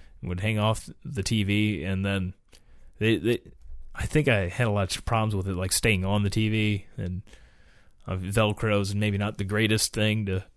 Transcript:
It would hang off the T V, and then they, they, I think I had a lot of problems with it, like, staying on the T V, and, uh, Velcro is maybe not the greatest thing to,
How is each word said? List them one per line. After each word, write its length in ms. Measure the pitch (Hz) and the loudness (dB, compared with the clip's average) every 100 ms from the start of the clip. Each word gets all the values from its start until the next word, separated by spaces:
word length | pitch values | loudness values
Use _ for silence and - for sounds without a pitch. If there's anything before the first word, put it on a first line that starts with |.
| - - | -20 -12
It 40 | - | -8
would 120 | 90 | -4
hang 180 | 107 110 | -2 0
off 320 | 107 110 - - 131 | 2 0 -4 -14 -10
the 160 | 131 | -6
T 220 | 95 113 | -2 0
V, 400 | 98 104 107 95 | 2 2 2 0
and 200 | 85 95 | -2 -2
then 300 | 98 98 92 - _ - - - - - | 0 -2 -2 -8 _ -20 -20 -20 -18 -2
they, 200 | 107 107 | 2 2
they, 220 | 101 120 - - - - - | 2 -2 -4 -20 -14 -14 -12
I 140 | - - | -6 0
think 200 | 156 143 | 2 4
I 200 | 110 87 | 2 2
had 180 | - 120 | 0 0
a 60 | |
lot 240 | 104 98 - | 2 0 -4
of 100 | - | -2
problems 300 | 113 110 101 | 0 0 -2
with 120 | 95 | -2
it, 80 | 90 | -4
like, 160 | 92 | -2
staying 320 | - 117 101 | 0 2 2
on 200 | 95 104 | 2 2
the 80 | 101 | 2
T 180 | 101 110 | 0 0
V, 360 | 110 107 101 - - | 2 0 0 -4 -10
and, 240 | 98 90 - - - - - - - - - | -8 -8 -10 -18 -20 -20 -20 -20 -20 -16 -8
uh, 80 | 92 | -6
Velcro 640 | 92 104 107 104 110 104 | -2 2 2 2 0 0
is 140 | 98 101 | 0 0
maybe 240 | 104 101 | 0 0
not 180 | 104 - | -2 -4
the 60 | |
greatest 500 | 95 104 110 110 - | -2 2 4 4 0
thing 320 | - 107 107 101 | 0 0 0 0
to, 180 | 92 - | -4 -6